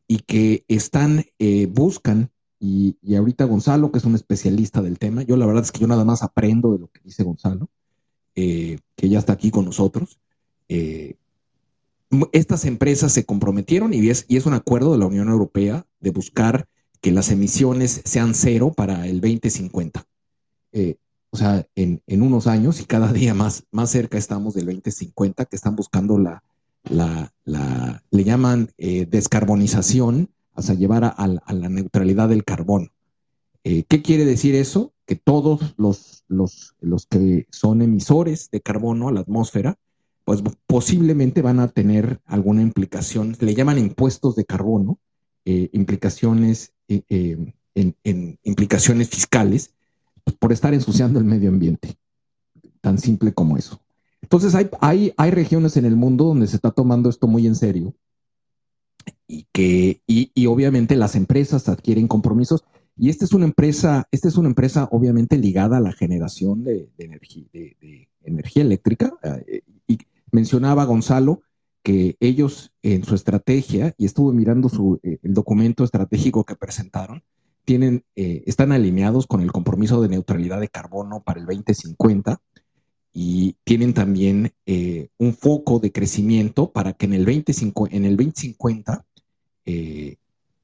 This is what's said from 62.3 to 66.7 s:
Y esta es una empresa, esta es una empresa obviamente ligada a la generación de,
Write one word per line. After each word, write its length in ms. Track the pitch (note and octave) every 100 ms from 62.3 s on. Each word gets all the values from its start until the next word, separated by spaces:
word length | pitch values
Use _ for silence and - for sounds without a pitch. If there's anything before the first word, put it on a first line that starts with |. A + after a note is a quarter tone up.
| A2 B2 D#3+ _ _ _ -
Y 120 | B2
esta 160 | D#3+ F3+
es 60 |
una 140 | G3 E3
empresa, 600 | - D3+ D3 E3 C#3 -
esta 160 | C3 F3
es 100 | F3
una 120 | D#3+
empresa 400 | A#2+ C3 D3 C3+
obviamente 460 | A#2 B2 A#2 A#2 C#3+
ligada 400 | G#2 F#2 G#2 B2+
a 40 |
la 120 | G2+
generación 680 | - F2 F2 E2 - F#2+ G#2
de, 260 | B2+